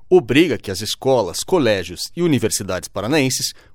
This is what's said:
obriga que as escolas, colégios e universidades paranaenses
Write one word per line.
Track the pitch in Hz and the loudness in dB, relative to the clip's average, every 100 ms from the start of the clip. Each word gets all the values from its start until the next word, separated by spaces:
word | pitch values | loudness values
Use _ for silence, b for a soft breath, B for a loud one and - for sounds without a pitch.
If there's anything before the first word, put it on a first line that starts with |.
| b | b
obriga | - 110 131 175 107 | 4 6 4 4 0
que | - | -6
as | 95 | -8
escolas, | 107 - 131 127 90 82 | -6 -4 0 2 0 -4
colégios | - 185 120 98 85 85 - - | -2 2 2 0 -2 -10 -10 -2
e | |
universidades | 175 127 107 - 98 90 - | 0 2 0 -4 -6 -8 -8
paranaenses | 101 104 156 131 - - - b | -8 -2 0 0 -2 -6 -10 b